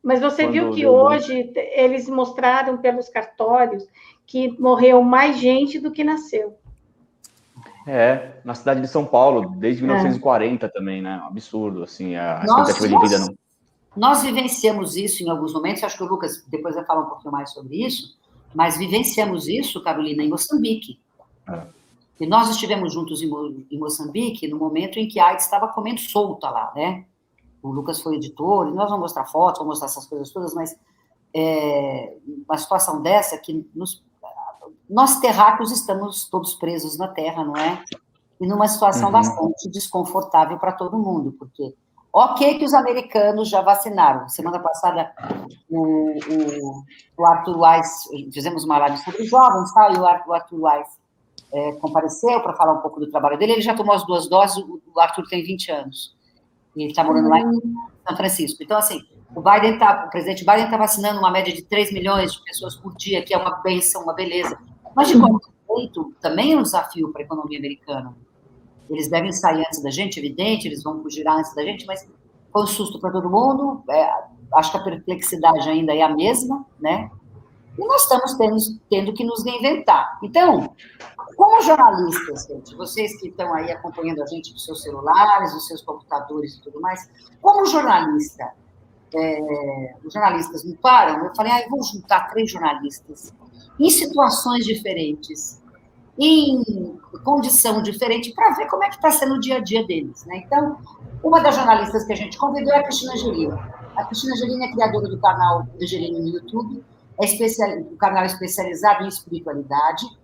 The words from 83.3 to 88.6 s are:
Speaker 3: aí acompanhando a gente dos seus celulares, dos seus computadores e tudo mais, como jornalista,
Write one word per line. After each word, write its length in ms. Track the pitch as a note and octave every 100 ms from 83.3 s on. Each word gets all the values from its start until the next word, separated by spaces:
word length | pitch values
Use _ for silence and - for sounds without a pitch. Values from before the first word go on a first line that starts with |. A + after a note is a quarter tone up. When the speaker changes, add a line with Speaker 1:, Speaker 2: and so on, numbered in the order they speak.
| - F3
Speaker 3:
aí 160 | D#3+ E3+
acompanhando 500 | E3 E3+ E3+ E3 D#3
a 60 | C#3+
gente 260 | E3 -
dos 120 | -
seus 180 | - D#3
celulares, 720 | D3+ C#3 C#3+ F3 G#3 G3+ -
dos 140 | D#3 -
seus 140 | D#3+
computadores 720 | - D3+ _ C#3+ C#3+ D3+ C#3+ -
e 60 |
tudo 180 | C#3+ C#3+
mais, 280 | F3+ F#3 - _ _ _
como 240 | G4 G#4 F#4+
jornalista, 840 | D#4 C4+ - D#3 D3+ - - A#2+ _